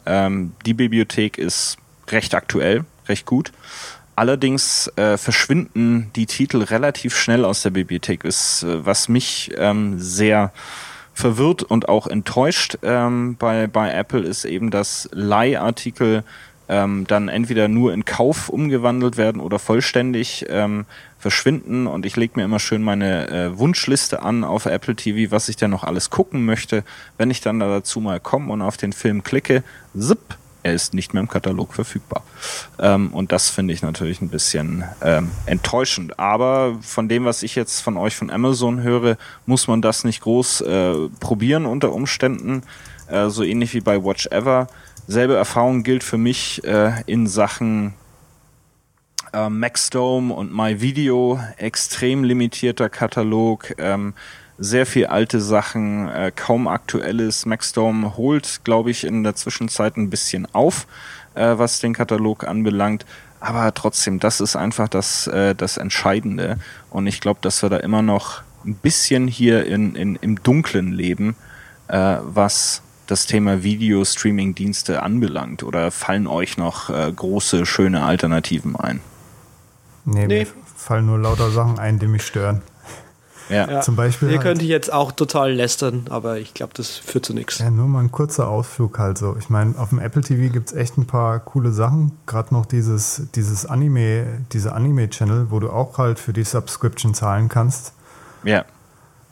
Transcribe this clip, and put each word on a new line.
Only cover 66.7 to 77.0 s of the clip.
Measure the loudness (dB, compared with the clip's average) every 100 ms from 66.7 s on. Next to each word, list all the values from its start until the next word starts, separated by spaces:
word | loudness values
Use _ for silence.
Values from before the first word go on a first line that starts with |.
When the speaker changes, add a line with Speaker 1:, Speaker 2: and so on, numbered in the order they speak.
| -18 -8
Speaker 1:
Und | -4 -2
ich | -2
glaub, | -2 0
dass | 0 0
wir | 0
da | 0
immer | 2 2
noch | 4 2 0 -12 -16 -12
ein | -10
bisschen | -2 0 2 2 2 2
hier | 4 4 6 2
in, | 0 0 0
in, | -2 -2
im | -2 0
Dunklen | 4 4 2 0 -2
leben, | -2 -2 0 -2 -4 -12 -20 -20 -20 -4
äh, | 0 2 0
was | -2 2 2 2 -2 -4 -10 -20 -4
das | -2 0
Thema | 2 2 2
Video-Streaming-Dienste | 0 0 2 2 2 0 0 2 0 -2 -4 -4 -2 -2
anbelangt. | 0 0 0 -2 -6 -8
Oder | -6 -2 -2
fallen | -2 -2 -2 0
euch | -2 -2 -2
noch, | -4 -4 -6
äh, | -2